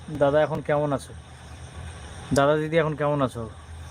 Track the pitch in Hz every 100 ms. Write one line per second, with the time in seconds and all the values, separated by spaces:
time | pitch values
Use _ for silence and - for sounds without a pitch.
0 | - 147 143 147 147 165 - 147 147 131
1 | - - - - - - - - - -
2 | - - - 135 139 156 156 165 156 147
3 | 147 147 131 120 113 - - - -